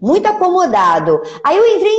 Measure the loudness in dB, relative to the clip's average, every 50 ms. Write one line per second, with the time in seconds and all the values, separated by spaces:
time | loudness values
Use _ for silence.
0 | -2 0 0 0 0 -2 -2 -2 0 0 0 0 0 0 0 0 2 2 0 0
1 | 0 0 -2 -2 -2 -6 -10 -6 -2 0 2 2 2 2 2 2 0 0 0